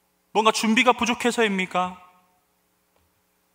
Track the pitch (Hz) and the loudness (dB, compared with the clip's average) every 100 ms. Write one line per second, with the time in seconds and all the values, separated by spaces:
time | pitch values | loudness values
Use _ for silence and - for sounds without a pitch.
0 | _ _ _ 196 220 214 220 220 247 240 | _ _ _ 0 0 2 0 2 2 2
1 | 226 233 240 233 220 190 185 180 180 185 | 0 -2 -2 0 -2 -2 -4 -4 -6 -8
2 | - _ _ _ _ _ _ _ _ _ | -20 _ _ _ _ _ _ _ _ _
3 | _ _ _ _ _ | _ _ _ _ _